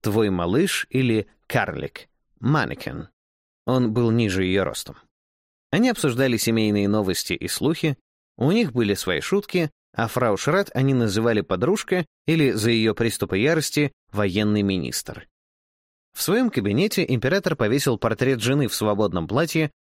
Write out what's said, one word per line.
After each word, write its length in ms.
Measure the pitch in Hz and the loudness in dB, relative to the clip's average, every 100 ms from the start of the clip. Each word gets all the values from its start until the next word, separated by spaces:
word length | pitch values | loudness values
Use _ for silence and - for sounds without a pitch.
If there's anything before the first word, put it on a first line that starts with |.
«твой 280 | - 107 107 | -2 2 2
малыш» 560 | 92 87 110 190 - - | 2 0 2 0 -2 -4
или 380 | 131 127 110 - _ - | -2 2 0 -2 _ -4
«карлик», 600 | 123 98 71 - - - _ _ - | -2 -2 -4 -8 -12 -20 _ _ -6
«манекен». 680 | 117 151 98 - - - - _ _ _ _ _ - | 0 0 0 -6 -10 -12 -14 _ _ _ _ _ -2
Он 280 | 127 123 | 0 2
был 180 | 110 117 | 2 2
ниже 320 | 113 110 92 | 2 2 0
её 200 | 92 95 | 0 0
ростом. 340 | 92 - - - _ _ _ _ _ _ - | -2 -4 -12 -16 _ _ _ _ _ _ -4
Они 180 | 165 254 | 2 2
обсуждали 480 | 233 151 120 135 113 | 2 -2 0 0 0
семейные 500 | - 113 107 104 101 | 0 2 2 2 2
новости 460 | 107 95 90 - | 0 0 -2 -4
и 140 | 87 90 | -6 -6
слухи, 500 | - 127 170 160 135 _ _ _ - | -4 -2 0 -2 -4 _ _ _ -4
у 140 | 127 | 0
них 220 | 208 202 | 2 0
были 200 | 120 110 | 0 0
свои 280 | 101 - 82 | 0 -2 -2
шутки, 500 | - 196 - 180 156 _ _ | 0 -2 -2 -2 -4 _ _
а 140 | - 113 | -6 -4
фрау 300 | - 120 98 | 0 0 0
Шрат 320 | - 180 196 | 0 0 0
они 200 | - 135 | 0 0
называли 480 | 131 113 98 117 110 | 2 0 0 2 0
«подружка» 640 | - 92 127 214 - 180 165 _ - | 0 -2 0 0 0 -2 -2 _ -2
или, 260 | 160 139 | 2 2
за 200 | 107 107 | 2 2
её 220 | 117 110 | 2 2
приступы 440 | 104 117 - 98 95 | 2 -2 -2 -2 0
ярости, 560 | 127 165 147 - 143 - _ | 2 0 0 0 -2 -4 _
«военный 520 | 101 104 92 104 104 | -2 0 2 2 2
министр». 640 | 101 95 64 - - - - _ _ _ _ _ _ _ _ | 2 0 -2 -6 -8 -14 -16 _ _ _ _ _ _ _ _
В 80 | - | -8
своём 280 | - 208 254 | -2 0 2
кабинете 560 | 135 101 104 202 - 165 | 0 0 2 0 0 0
император 480 | 120 131 190 185 160 | 0 2 0 0 0
повесил 420 | 107 131 139 113 | 0 2 0 0
портрет 440 | 113 107 127 131 | 0 0 0 0
жены 260 | 110 139 131 | 0 0 0
в 80 | - | 0
свободном 520 | 107 101 104 87 80 | 0 2 0 0 -2
платье 440 | 110 165 160 156 _ | -2 0 0 -2 _